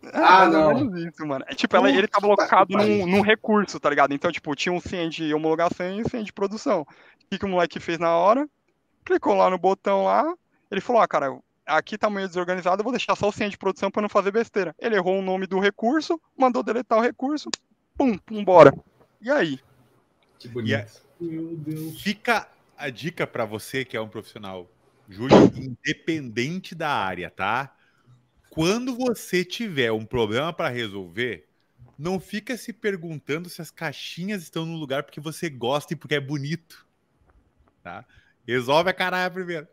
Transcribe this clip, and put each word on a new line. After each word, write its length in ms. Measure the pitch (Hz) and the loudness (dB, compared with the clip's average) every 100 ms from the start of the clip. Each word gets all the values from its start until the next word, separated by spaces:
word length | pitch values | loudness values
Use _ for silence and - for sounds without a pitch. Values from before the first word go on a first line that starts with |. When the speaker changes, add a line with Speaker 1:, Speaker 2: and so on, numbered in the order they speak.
Speaker 1:
É, 60 | - | -8
Speaker 2:
Ah, 340 | - 330 370 370 | 0 6 8 8
Speaker 1:
mais 60 | |
ou 80 | 320 | 6
Speaker 2:
não. 140 | 302 285 | 4 2
Speaker 1:
menos 300 | 277 175 170 | 0 -4 -8
isso, 200 | - 151 | -8 -6
mano. 180 | 135 - | -6 -8
É, 80 | 139 | -4
tipo, 200 | - 190 | 2 4
ela, 140 | 196 | 6
ele 180 | 185 208 | 4 2
tava 200 | 202 202 | 2 4
Speaker 2:
Puta 160 | 202 | 4
Speaker 1:
alocado 240 | - 214 190 | 6 6 6
Speaker 2:
que 60 | |
pariu. 240 | 196 214 208 | 4 2 2
Speaker 1:
num, 100 | 175 | 4
num 140 | 196 | 2
recurso, 580 | 202 220 - 208 190 156 | 4 2 4 2 2 -2
tá 100 | 151 | 0
ligado? 240 | 143 139 | 4 2
Então, 180 | 143 175 | 2 -2
tipo, 240 | 156 - 143 | -4 -6 -4
tinha 160 | - | -2
um 80 | 180 | -4
ciem 300 | - 185 165 | -4 -6 -6
de 240 | 156 160 | -4 -2
homologação 640 | 151 160 160 170 - 180 196 | 0 0 2 0 -2 -8 -6
e 40 | |
um 60 | 226 | -6
ciem 160 | 254 | -6
de 80 | 208 | -10
produção. 500 | - 196 220 285 196 | -6 -6 -4 -2 -2
O 40 | 147 - - _ _ | -4 -16 -20 _ _
que 100 | 185 | -6
que 60 | 196 | -2
o 20 | |
moleque 300 | 180 175 - | 0 0 -2
fez 180 | - 170 | -6 -2
na 180 | 165 170 | 0 2
hora? 320 | 185 247 294 _ _ _ _ _ | 4 4 0 _ _ _ _ _
Clicou 300 | - 359 - | -2 0 2
lá 160 | 196 185 | 4 4
no 80 | 185 | 4
botão 460 | 180 190 - 196 | 0 0 0 0
lá, 280 | 190 196 294 359 _ _ _ | 2 2 0 -4 _ _ _
ele 100 | 208 | -8
falou, 220 | - 240 | 0 2
"Ah, 60 | 180 | 4
cara, 320 | 156 139 131 _ _ - | 2 -2 -6 _ _ -2
aqui 320 | 156 - 214 | -2 0 -4
tá 100 | 220 | -2
meio 180 | 202 190 | -2 -6
desorganizado, 540 | 175 175 180 175 190 | -6 -4 -2 0 0
eu 20 | |
vou 100 | 214 | -2
deixar 220 | 247 - 190 | -4 -2 0
só 140 | 202 | 0
o 20 | |
ciem 180 | - 208 | -2 -6
de 80 | - | -4
produção 320 | 190 185 196 | -4 -2 -4
pra 120 | - | -2
não 80 | 208 | 0
fazer 220 | 208 190 | 0 0
besteira." 440 | 202 233 214 185 202 | 0 -2 -2 -4 -4
Ele 180 | 226 208 | -2 0
errou 220 | 180 190 | 0 0
o 60 | |
nome 240 | 190 190 190 | 0 -4 -2
do 120 | 190 | -2
recurso, 640 | 202 - 226 311 294 330 _ - | -2 -2 -2 -2 -2 -6 _ 0
mandou 240 | 254 240 | 0 2
deletar 380 | 220 220 247 220 | -2 -4 0 0
o 20 | |
recurso, 480 | 240 233 262 302 - - _ _ _ - | 0 -2 -6 -6 -8 -12 _ _ _ -2
pum, 180 | 277 196 | 0 0
pum, 260 | - 214 196 | -6 -6 6
bora. 260 | 180 143 - - _ _ _ | 10 10 10 -14 _ _ _
E 120 | 220 | -2
aí? 280 | 285 175 131 _ _ _ _ _ _ _ _ | 0 0 -4 _ _ _ _ _ _ _ _
Speaker 2:
Que 100 | 127 | -12
bonito. 220 | 120 113 | -6 -2
Speaker 3:
E 60 | 139 | -2
é 100 | - - _ _ | -4 -18 _ _
Speaker 4:
Meu 360 | 170 160 165 165 | -10 -8 -10 -10
Deus. 420 | 147 156 160 - | -10 -8 -10 -8
Speaker 3:
Fica 460 | 190 202 - 220 - _ _ _ | -8 -6 -2 -2 -2 _ _ _
a 120 | 143 | -10
dica 360 | 117 151 175 156 | -8 -10 -6 -6
pra 200 | 120 113 | -4 -6
você 380 | 107 - 135 | -6 -6 -6
que 140 | 127 117 | -6 -8
é 40 | |
um 80 | 110 | -8
profissional 600 | 110 101 - 101 95 87 _ _ _ _ | -10 -14 -16 -14 -14 -16 _ _ _ _
júnior, 420 | 95 123 - - - | -10 6 8 8 4
independente 1200 | 131 120 143 151 - 160 131 110 127 185 - 165 | -12 -8 -6 -4 -4 -4 -4 -4 -4 -4 -10 -8
da 140 | 160 | -2
área, 420 | 127 98 90 85 | 0 -2 -4 -10
tá? 440 | _ 95 117 135 _ _ _ _ _ _ _ _ | _ -2 -2 -4 _ _ _ _ _ _ _ _
Quando 460 | - 160 220 254 240 | -2 0 0 -4 -4
você 480 | 254 226 - 180 | -4 -4 -2 -2
tiver 480 | 180 - 233 147 117 | -2 -6 -6 0 0
um 140 | 110 110 | 0 -2
problema 480 | 123 110 113 156 | -2 0 0 -4
pra 160 | 165 165 | -4 -4
resolver, 760 | 123 113 98 90 87 123 87 _ _ _ _ 120 - | -4 -8 -8 -12 -6 -6 -6 _ _ _ _ -20 -12
não 220 | 156 190 | -6 -6
fica 360 | - 208 208 247 | -6 -12 -8 -10
se 160 | - | -10
perguntando 800 | 214 214 196 165 151 - 151 175 | -8 -6 -6 -10 -14 -6 -8 -8
se 120 | - | -16
as 80 | 160 | -18
caixinhas 760 | - 160 135 - - 185 208 | -10 -10 -10 -14 -10 -8 -8
estão 220 | 156 170 165 | -8 -8 -8
no 120 | 165 | -8
lugar 260 | 147 135 | -6 -6
porque 160 | 147 - | -6 -12
você 300 | 151 151 170 | -12 -8 -10
gosta 440 | 131 117 143 - | -4 -2 -2 -4
e 20 | 151 | -12
porque 200 | 123 147 | -4 -4
é 40 | |
bonito, 640 | 135 147 139 165 _ - _ _ _ _ _ _ _ _ _ _ | -4 -8 -6 -8 _ -20 _ _ _ _ _ _ _ _ _ _
tá? 220 | 87 90 123 _ _ _ - | -18 -16 -18 _ _ _ -4
Resolve 420 | 123 120 147 175 | -4 2 2 2
a 40 | |
caralho 400 | 180 185 180 185 | 0 -2 -2 -4
primeiro. 340 | 180 175 170 156 | -6 -10 -10 -12